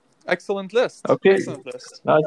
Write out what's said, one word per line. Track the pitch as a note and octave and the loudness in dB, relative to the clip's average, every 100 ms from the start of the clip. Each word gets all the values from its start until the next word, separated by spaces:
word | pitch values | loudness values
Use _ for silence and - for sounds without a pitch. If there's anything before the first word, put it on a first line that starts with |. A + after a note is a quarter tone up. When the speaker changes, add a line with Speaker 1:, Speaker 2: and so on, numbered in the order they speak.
| _ _ - | _ _ -6
Speaker 1:
Excellent | F#3 - G3 F#3+ | -6 -4 -8 -4
list. | A3 A3 - - | -2 -2 -2 -2
Speaker 2:
Okay. | C#3 F#3+ F#3+ | 2 4 2
Speaker 1:
Excellent | - D#3 - | 0 -10 -12
list. | - - - C#3+ | -16 -16 -8 0
Speaker 2:
Nice | D3+ | 2